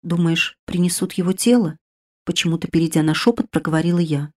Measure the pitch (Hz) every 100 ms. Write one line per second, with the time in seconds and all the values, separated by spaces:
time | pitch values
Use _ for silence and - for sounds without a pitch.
0 | 170 170 170 160 - _ - 180 180 -
1 | 190 - 180 190 233 247 170 - _ _
2 | _ _ - 165 170 165 - 165 160 160
3 | 156 156 - 233 - - - 160 170 175
4 | 165 143 147